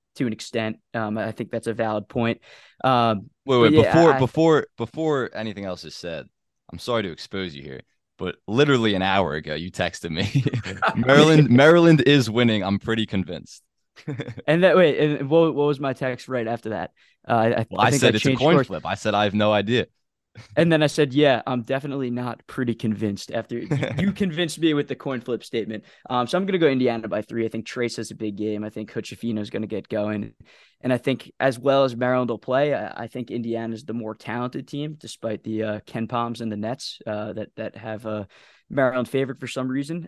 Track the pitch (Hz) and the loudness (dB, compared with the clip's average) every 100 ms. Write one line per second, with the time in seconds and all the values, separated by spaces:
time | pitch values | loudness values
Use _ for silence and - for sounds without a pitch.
0 | _ - 127 107 - 117 110 - _ 117 | _ -6 -4 -6 -8 -6 -6 -8 _ -6
1 | 107 110 107 - 110 113 - 110 110 107 | -4 -4 -6 -6 -8 -6 -6 -4 -2 -4
2 | 101 127 117 117 - - - - 131 123 | -4 -2 -2 -2 -8 -20 -20 -4 0 2
3 | 117 107 110 _ - 127 117 131 113 160 | 2 0 -6 _ 2 6 6 6 6 6
4 | 170 135 127 - 165 151 - - 117 160 | 6 6 2 2 4 4 2 -6 -8 -4
5 | 160 139 117 - 110 98 98 90 80 - | -2 -2 -2 -6 -8 -8 -8 -10 -12 -14
6 | 87 80 - _ _ _ _ 92 - 117 | -10 -10 -12 _ _ _ _ -10 -4 -2
7 | 98 78 - 98 90 71 71 65 - _ | -2 -8 -10 -8 -8 -10 -14 -16 -18 _
8 | _ - 92 - - 113 147 131 110 95 | _ -10 -8 -8 -2 2 4 4 4 2
9 | 95 98 87 76 76 76 90 - 87 - | 2 2 2 -2 -6 -6 -6 -4 -4 -4
10 | 85 80 101 143 - 120 - 95 - - | -6 -4 -2 0 0 -2 -6 -4 -2 0
11 | 120 143 156 156 143 120 151 170 170 156 | 4 6 8 8 6 8 8 8 8 6
12 | - 143 110 110 120 107 95 98 113 113 | 6 4 4 2 2 2 0 -2 -2 -4
13 | 107 98 85 80 - - _ _ _ - | -2 -4 -4 -8 -14 -20 _ _ _ -18
14 | - 131 - - - 160 180 165 165 123 | -12 -10 -12 -6 0 4 6 6 6 4
15 | 151 147 135 165 165 131 147 139 139 127 | 0 0 2 4 4 2 0 0 -4 -4
16 | 131 123 - 127 113 117 113 101 85 _ | -6 -6 -6 -4 -4 -6 -6 -6 -8 _
17 | _ _ - 117 113 - 113 - 110 139 | _ _ -2 2 2 0 -2 2 2 4
18 | 123 107 135 123 143 156 127 82 82 98 | 4 4 2 2 4 4 2 -4 -6 -4
19 | 110 101 104 104 107 104 101 120 - _ | 0 2 2 2 2 2 2 0 -2 _
20 | _ _ _ - - - 170 160 147 - | _ _ _ -20 -4 2 4 4 2 2
21 | 143 131 147 120 - 127 113 135 143 139 | 0 4 4 4 0 -4 -2 -4 -4 -6
22 | 127 120 123 117 - - 123 113 117 104 | -4 -4 -6 -10 -10 -4 -4 -2 -2 -2
23 | 107 101 - 117 - 120 - 143 - 147 | -2 -4 -6 -8 -6 -8 -4 -2 -2 -2
24 | 196 190 196 156 170 156 160 147 143 131 | -2 0 -2 -2 -4 0 0 0 -2 -6
25 | 143 127 117 113 - 117 107 110 - _ | -8 -8 -6 -6 -6 -6 -6 -8 -14 _
26 | - 123 120 175 196 185 160 131 127 117 | -4 -2 0 -2 0 2 2 4 0 -2
27 | 107 101 - 117 113 110 - - 120 120 | -4 -6 -4 -4 -4 -4 -8 -6 -4 -4
28 | 110 104 110 101 107 104 107 110 107 120 | -10 -8 -8 -4 -4 -4 -6 -10 -10 -10
29 | - 101 117 107 104 107 104 104 - 107 | -10 -8 -6 -4 -6 -6 -6 -8 -6 -4
30 | 107 107 110 - - _ _ _ 123 123 | -2 -4 -8 -12 -20 _ _ _ -2 -2
31 | - 123 - - 135 120 135 139 135 117 | -2 -4 -6 -2 -2 0 2 4 2 0
32 | 123 127 123 110 - 127 147 120 107 - | 0 0 -2 -4 -2 0 0 -2 -6 -10
33 | 113 127 120 120 117 113 117 110 - 117 | -10 -10 -8 -8 -6 -6 -6 -10 -8 -8
34 | 110 110 - 117 123 131 - 143 151 156 | -8 -10 -8 -6 -6 -8 -10 -8 -8 -10
35 | - - 113 107 113 110 107 107 - 120 | -16 -10 -8 -8 -6 -6 -4 -6 -8 -8
36 | 113 123 117 117 113 104 110 127 - - | -6 -4 -4 -6 -8 -6 -6 -8 -12 -12
37 | - 104 107 104 101 - 107 - 113 110 | -10 -8 -8 -10 -12 -12 -12 -12 -12 -10
38 | 113 107 98 _ _ _ - 139 131 127 | -8 -8 -10 _ _ _ -6 0 0 0
39 | 147 135 131 127 123 135 127 131 143 170 | -2 -2 -4 -6 -10 -6 -4 -4 -6 -8